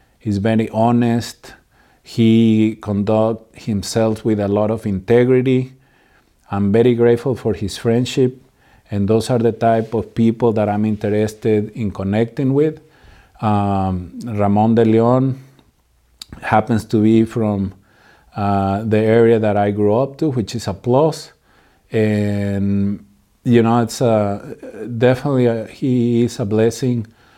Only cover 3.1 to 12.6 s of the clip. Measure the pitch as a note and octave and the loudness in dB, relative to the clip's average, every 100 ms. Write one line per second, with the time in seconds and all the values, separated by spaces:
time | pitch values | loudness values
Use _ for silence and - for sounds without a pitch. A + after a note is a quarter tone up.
3.1 | A2 A2 A2+ - - - G2+ F#2 A2+ A2+ | 0 0 -2 -10 -14 -6 -6 -4 -2 0
4.1 | A2 A#2 G#2 G2+ G#2 G#2+ A2 G#2+ F#2+ F#2 | -2 -2 -2 0 0 0 -2 -4 -6 2
5.1 | A#2+ B2 B2+ C3 B2+ B2+ - _ _ _ | 2 4 2 2 0 -2 -12 _ _ _
6.1 | _ _ _ _ G2+ G2+ A2 B2 A#2 A#2+ | _ _ _ _ -2 0 4 4 4 2
7.1 | A#2 C#3 A#2 A2+ G2+ G2 - A#2+ A#2 B2 | 2 0 -4 -4 -4 -6 -4 -2 0 0
8.1 | - B2+ C3 _ _ _ _ _ G#2 G2 | 0 0 -2 _ _ _ _ _ -4 0
9.1 | A2 A2 B2+ A#2 A2 A#2 A2+ A2+ A2+ - | 0 0 0 0 0 0 0 0 -6 -6
10.1 | - A2+ A2+ A#2+ A2 G#2 G#2 G#2+ G#2 G#2+ | 0 0 2 0 0 -2 0 -2 -2 -2
11.1 | G#2 G#2+ - A#2 G#2+ G#2+ - G#2+ F2+ F#2+ | -2 -2 -2 0 0 -2 -6 -8 -6 -4
12.1 | G#2 A#2 - C3+ C#3 | -2 -2 -2 -2 0